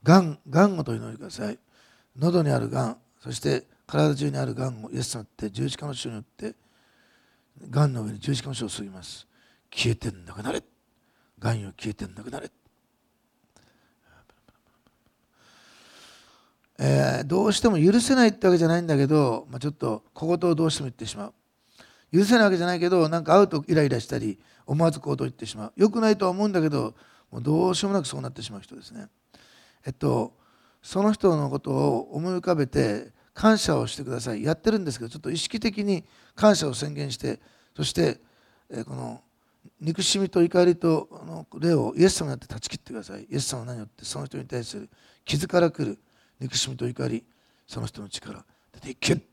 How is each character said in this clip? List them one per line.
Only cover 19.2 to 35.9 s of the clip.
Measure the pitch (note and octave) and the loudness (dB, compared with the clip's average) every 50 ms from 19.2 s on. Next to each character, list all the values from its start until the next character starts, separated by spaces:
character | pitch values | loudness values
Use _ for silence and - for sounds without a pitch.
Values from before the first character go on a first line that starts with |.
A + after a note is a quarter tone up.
| C#3+ B2+ A2+ A2+ - B2+ | 4 4 0 -4 -6 -10
ま | B2 | -12
あ、 | B2+ | -6
ち | B2+ | -6
ょ | D3 | -6
っ | |
と | D3 _ C#3 B2 G#2+ G#2+ _ _ _ | -6 _ -4 -4 -4 -6 _ _ _
小 | - D#3+ D#3+ F3 | -6 0 0 0
言 | E3 F3+ F3 | 2 2 2
を | E3 | 2
ど | D3+ E3 | 2 2
う | D#3+ | 0
し | C#3+ | 0
て | - | -2
も | C#3+ | -6
言 | B2+ | -8
っ | A#2+ | -10
て | - A2+ | -10 -12
し | G#2 - | -10 -10
ま | - - - _ _ _ _ _ _ _ _ _ _ - _ _ _ _ _ | -10 -12 -14 _ _ _ _ _ _ _ _ _ _ -20 _ _ _ _ _
う。 | - | 4
許 | F3 G#3 | 4 6
せ | G3+ B3 | 6 6
な | A#3 | 6
い | G#3+ | 6
わ | G3+ | 6
け | F#3 E3+ | 4 2
じ | |
ゃ | E3+ | 0
な | F3 F3+ | -2 0
い | E3+ | 0
け | F3 F3 | 2 4
ど、 | F#3 F3+ D#3+ D3+ | 4 4 4 4
な | E3 E3+ | 2 -2
ん | D3+ | 2
か | D#3 E3+ | 6 6
会 | G3 | 6
う | G3+ - | 6 6
と | E3 D3 C#3+ | 2 -6 0
イ | - E3 | 2 4
ラ | D3+ | 4
イ | D3 C#3 | 4 4
ラ | C3 A#2 | 2 -2
し | A2 | -4
た | - B2+ A#2+ | -4 -6 -4
り、 | A2 G#2+ F#2+ _ _ _ _ _ _ | -4 -4 -6 _ _ _ _ _ _
思 | - C#3 D3+ E3 | -4 0 2 2
わ | E3 | 2
ず | - D3+ | 2 0
行 | - D3 C#3 | -4 -6 -4
動 | C3 C3+ | -2 -4
を | |
言 | B2+ | -6
っ | B2 | -6
て | - A2+ | -10 -12
し | G#2 - | -12 -10
ま | G#2+ G#2 | -12 -12
う。 | A2 _ | -12 _
良 | - F#3+ G#3+ | 4 4 4
く | G3+ A#3 | 4 2
な | A3+ A3 | 4 2
い | G#3+ | 4
と | G3 G3 | 4 2
は | F#3 | 0
思 | F3+ F#3+ G#3 | 0 0 -2
う | G#3+ | 0
ん | |
だ | F#3+ F3+ | 2 2
け | D#3 D#3 | 2 2
ど、 | D3 C3+ A#2 A2 - _ - _ _ _ _ _ | 0 -2 -4 -4 -8 _ -20 _ _ _ _ _
も | A#2+ A#2+ | -12 -6
う | |
ど | A#2+ C#3 D3+ D#3+ F3+ F#3 | -2 0 2 2 4 2
う | F3+ | 2
し | - | 0
よ | - G3 | 0 0
う | |
も | G3 F#3+ | 0 -2
な | |
く | C#3+ | -2
そ | - - | -4 -8
う | C#3 | -8
な | C3 C3 | -8 -8
っ | |
て | C3 - | -10 -12
し | A2 - | -14 -14
ま | - - | -14 -16
う | |
人 | - _ - | -18 _ -20
で | - | -20
す | - - | -20 -18
ね。 | A#2 - - G#3 _ _ _ _ _ - _ _ _ - _ _ _ _ _ | -16 -18 -18 -18 _ _ _ _ _ -20 _ _ _ -20 _ _ _ _ _
え | C#3 | -12
っ | |
と、 | C3 _ - C#3 B2 A#2 A2+ A#2+ _ _ _ _ _ _ _ _ _ _ | -8 _ 0 0 2 0 -2 -4 _ _ _ _ _ _ _ _ _ _
そ | _ - - F#3 | _ -6 -2 2
の | G3 G#3+ | 2 2
人 | G#3+ - - F#3+ E3 | 2 4 4 4 4
の | D3+ C#3+ C3+ | 4 0 -2
こ | C3+ C#3+ | -4 -6
と | - C#3+ | -4 -2
を | C3+ C3+ C#3+ D3 B2+ A#2 - - | 0 2 2 2 2 0 -4 -6
思 | - D3 E3 F#3 | -8 -6 -4 -4
い | F#3 | -4
浮 | F3+ | -2
か | F3+ F#3 F3 | 0 0 2
べ | D3+ C#3 | 2 0
て | B2+ - C#3 C3+ A2 G#2 G#2 - - _ _ _ _ _ | 0 0 0 0 0 -2 -4 -8 -12 _ _ _ _ _
感 | - - A3 A3 | 2 4 4 4
謝 | G#3 - - D#3 B2+ | 4 2 0 0 0
を | A#2+ | 0
し | A#2 - | -4 -6
て | - | -10
く | C#3 B2 | -8 -8
だ | B2+ A#2 | -6 -6
さ | A2+ B2 A2+ | -6 -6 -6
い。 | G#2 | -2
や | A2 D3 E3 | -2 -2 -2
っ | |
て | - - A3 | 0 0 0
る | A3+ G#3+ | 0 2
ん | F#3 | -2
で | D3 | -4
す | A#2 - | -6 -8
け | A#2 | -10
ど、 | A2+ | -12
ち | - | -12
ょ | D3+ | -10
っ | |
と | - D3+ | -8 -6
意 | E3 D#3+ | -6 -4
識 | - - - A3 | -6 -6 -6 -4
的 | A3 A3+ G3 G#3 G3+ | -4 -4 -2 -2 -2
に | G3+ | 0